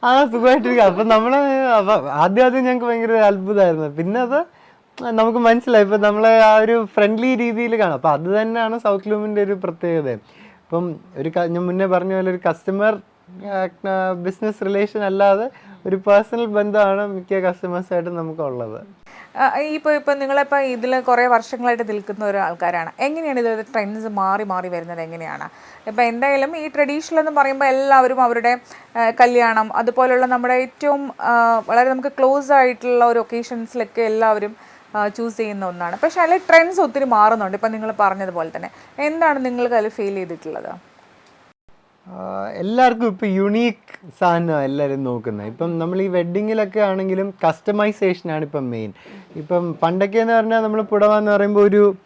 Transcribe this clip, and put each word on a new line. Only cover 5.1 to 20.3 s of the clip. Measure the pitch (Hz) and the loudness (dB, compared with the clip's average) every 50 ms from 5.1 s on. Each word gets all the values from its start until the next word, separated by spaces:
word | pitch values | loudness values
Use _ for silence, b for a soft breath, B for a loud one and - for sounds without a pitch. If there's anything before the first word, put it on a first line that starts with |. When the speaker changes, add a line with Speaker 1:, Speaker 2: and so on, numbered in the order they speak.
| 226 220 220 226 220 240 | 0 2 2 2 2 2
Speaker 1:
മനസ്സിലായി, | 240 233 226 240 240 - 247 220 208 | 4 4 4 4 2 4 4 4 4
ഇപ്പൊ | 196 208 214 | 4 2 2
നമ്മളെ | 202 208 208 208 220 226 226 226 | 2 2 2 4 4 6 6 8
ആ | 220 214 214 | 8 8 6
ഒരു | 220 220 220 233 233 220 202 - | 6 4 4 2 0 0 -2 0
ഫ്രണ്ട്ലി | - 208 202 220 220 233 254 262 | 2 2 2 2 0 0 0 0
രീതിയിൽ | 220 240 233 233 214 240 240 226 220 | 0 0 -2 -2 -2 -2 -2 0 0
കാണാം. | 214 175 151 | 0 0 0
അപ്പൊ | 131 - 165 | 0 0 0
അത് | 147 143 160 175 196 208 | 0 0 0 -2 -2 0
തന്നെയാണ് | 220 226 226 233 226 220 220 233 | 0 -2 -2 -2 -2 -2 -4 -2
സൗത്ത് | 226 214 202 196 190 214 | -2 -2 -2 -2 -2 -4
ലൂമിന്റെ | 214 214 208 214 208 208 202 | -4 -4 -4 -4 -2 -2 0
ഒരു | 196 202 | -2 -2
പ്രത്യേകത. | 185 185 180 170 170 - 175 165 165 147 135 | -4 -4 -8 -8 -6 -4 -2 -2 -2 -2 -4
ഇപ്പം | 120 107 - _ _ - - - - _ _ _ - 170 175 175 160 - - - - | -6 -8 -10 _ _ -20 -20 -20 -20 _ _ _ -4 -4 -4 -4 -8 -10 -16 -20 -12
ഒരു | - 135 160 | -8 -8 -4
ക-, | 160 180 175 | -2 -2 -2
ഞാൻ | 170 170 175 180 | -2 -2 -4 -4
മുന്നേ | 180 175 185 196 | -4 -2 -2 0
പറഞ്ഞ | 190 180 180 180 190 190 | 0 0 0 0 0 -4
പോലെ | 190 185 185 | -2 -2 -2
ഒരു | 180 180 180 175 | -4 -2 -2 -4
കസ്റ്റമർ, | 165 - _ - 190 196 208 214 220 202 - _ _ _ _ _ | -4 -4 _ -6 -4 0 0 0 0 -2 -6 _ _ _ _ _
ആ, | 180 185 196 202 202 190 190 180 180 _ - 196 190 190 185 185 185 | -20 -18 -12 -8 -6 -4 -4 -6 -8 _ -6 -4 -4 -2 -2 -2 -4
ബിസിനസ് | 175 175 185 190 - - 214 208 - 208 | -4 -6 -8 -8 -4 -6 -6 -4 -4 -4
റിലേഷൻ | 190 202 196 202 202 - 214 208 | -4 0 -2 -2 -2 -2 -4 -4
അല്ലാതെ | 196 190 196 202 202 196 196 226 262 B B B 202 196 185 _ | -2 0 2 4 4 4 2 0 -6 B B B -20 -20 -12 _
ഒരു | 190 185 | -4 -4
പേഴ്സണൽ | 190 190 208 202 202 214 - - 233 233 | -4 2 4 4 4 4 2 -4 -4 -4
ബന്ധമാണ് | 226 208 208 208 208 202 214 208 196 196 196 208 202 | -2 0 0 0 0 2 2 2 2 2 0 -2 -4
മിക്ക | 202 190 180 185 196 | -6 -10 -6 -4 -4
കസ്റ്റമേഴ്സായിട്ട് | 190 185 185 180 180 - 185 175 175 180 180 190 175 170 175 | -2 0 -2 -4 -2 -6 -6 -6 -6 -6 -4 -4 -4 -4 -4
നമുക്കുള്ളത്. | 175 170 165 160 160 160 156 143 127 123 117 110 107 - 214 202 196 _ - B B B B B _ - | -6 -8 -8 -8 -8 -6 -6 -6 -6 -6 -8 -10 -10 -14 -16 -18 -20 _ -20 B B B B B _ 0
Speaker 2:
ആ, | 262 269 - - | 0 0 0 -2
ഈ | 294 | -4
ഇപ്പൊ, | 302 302 311 302 311 | -4 -6 -4 0 0
ഇപ്പൊ | 302 294 285 294 285 | 0 0 0 -2 -2
നിങ്ങളിപ്പോ | 277 277 269 | -2 -2 0